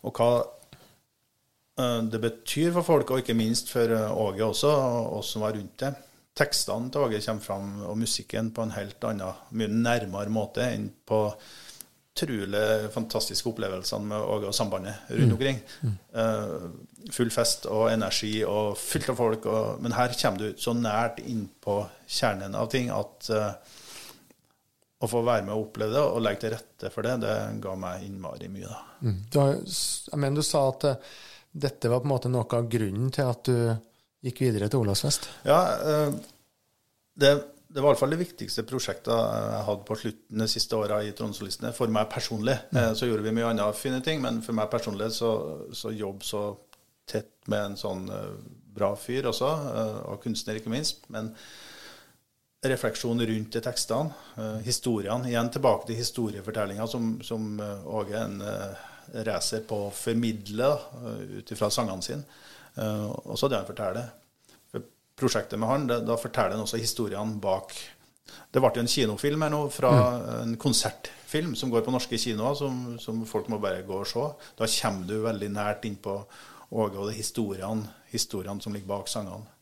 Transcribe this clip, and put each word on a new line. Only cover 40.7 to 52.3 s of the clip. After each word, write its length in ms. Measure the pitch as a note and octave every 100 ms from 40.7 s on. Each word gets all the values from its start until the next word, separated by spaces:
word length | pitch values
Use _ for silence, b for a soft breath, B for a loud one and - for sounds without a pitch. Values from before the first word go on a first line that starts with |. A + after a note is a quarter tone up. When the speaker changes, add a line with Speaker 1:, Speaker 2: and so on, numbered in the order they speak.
Speaker 1:
årene 320 | A2+ G#2 G#2 G#2
i 60 |
Trondheimssolistene, 600 | G2+ A2 G2+ G2 - A#2
for 140 | A2+ A#2
meg 240 | A2 A2
personlig. 480 | - - A2 A2 B2+ -
Speaker 2:
Mm. 40 | B2+
Speaker 1:
Eh, 100 | A#2
så 120 | A2 B2
gjorde 160 | G#2+
vi 80 | G#2+ A2+
mye 140 | A#2
andre 180 | A2+ G#2
fine 300 | G#2 C#3 B2+
ting, 180 | B2+ D#3
men 220 | B2+ A#2
for 100 | A2+
meg 160 | A2+ G#2+
personlig 440 | A#2+ A2+ G2+ A2
så, 160 | A2+ A#2 G#2+ D2+ D#2 -
så 220 | A2+ A2
jobb 320 | G#2+ G2+ G2 -
så 300 | G#2 G#2 G2 _ - _ _ -
tett 240 | - - _ -
med 180 | G#2 G2+
en 60 | G2+
sånn, 340 | G2+ F#2+ F#2+
eh, 240 | G2+ G2+ G2+ G2 - -
bra 220 | G2+ G2+ G2+
fyr 340 | - B2+ C3
også, 160 | A2 C3
eh, 500 | D#3 C#3+ A2+ A2 G#2+ -
og 100 | G#2 -
kunstner 320 | G#2+ - A2
ikke 160 | A2+
minst, 320 | A#2 D#3 - -
men 220 | A2 A2 A2 B B B B B B B B _